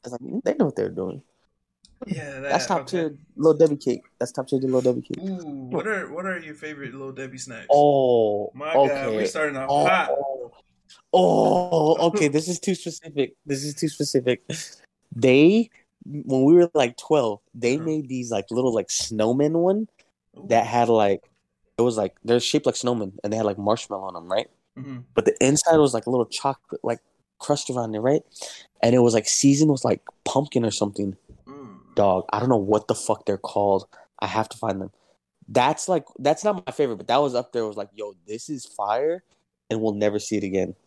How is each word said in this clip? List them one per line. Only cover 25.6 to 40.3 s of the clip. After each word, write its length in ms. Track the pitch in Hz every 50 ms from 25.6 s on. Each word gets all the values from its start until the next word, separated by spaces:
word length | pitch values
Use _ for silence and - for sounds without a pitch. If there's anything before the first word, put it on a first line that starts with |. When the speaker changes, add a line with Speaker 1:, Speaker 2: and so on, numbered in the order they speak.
| - - 165
Speaker 1:
was, 160 | 156 151 139 120
like, 120 | 113 -
a 40 | -
little 160 | 127 127 117
chocolate, 560 | - - - - 139 135 _ _ _ - - -
like, 180 | - 117 - _ _ _ _ _ _ _ _
crust 300 | - - 147 139 - -
around 240 | 127 123 117 113 110
it, 60 | 107
right? 220 | 110 127 143 - - _ _ - - - - - - _ _ _ -
And 120 | 117 120
it 60 | 127
was, 120 | 120 120 110
like, 140 | 113 107 -
seasoned 420 | - - - 139 139 139 156 156
with, 140 | 143 131 -
like, 160 | 120 101 - _ - _ _ _
pumpkin 400 | - - 131 147 147 - 131 117
or 60 | 110
something. 460 | 104 - 107 104 101 - 101 98 95 _ _ _ - _ _
Speaker 2:
Mm. 480 | - - - - - - - _ _ _
Speaker 1:
Dog, 300 | - 104 98 92 92 90 - -
I 80 | 104
don't 80 | 117 127
know 80 | 131
what 320 | 110 98 98 107 107 - -
the 60 | 113
fuck 320 | - - - 110 - -
they're 100 | - 101
called. 500 | 98 - - - 104 101 101 98 95 - _ _ - - _ _ -
I 80 | - 95
have 200 | 92 110 110 -
to 80 | -
find 240 | - - 113 98 98
them. 100 | 95 95 _ _ _ _ _ _ _ _ _ _ _
That's, 420 | - 107 127 123 139 156 - - -
like, 180 | 185 165 - - _ -
that's 240 | 131 139 156 - -
not 220 | 214 208 185 180
my 60 | - 135
favorite, 240 | - 147 131 113
but 120 | 95 95 -
that 100 | 117 135
was 160 | 147 139 123
up 180 | 120 120 - _
there. 100 | 123 113
It 40 | 107
was 80 | 104
like, 140 | 104 101 98 _
"Yo, 200 | 104 107 104 98 90 82
this 220 | 95 107 117 - -
is 160 | 156 131 -
fire," 580 | - - - 104 101 104 120 139 156 170 185 _ _ _ _ _ _ _ _ _ _
and 140 | 113 113 110
we'll 100 | 110 104
never 260 | 104 104 104 104 107
see 180 | - -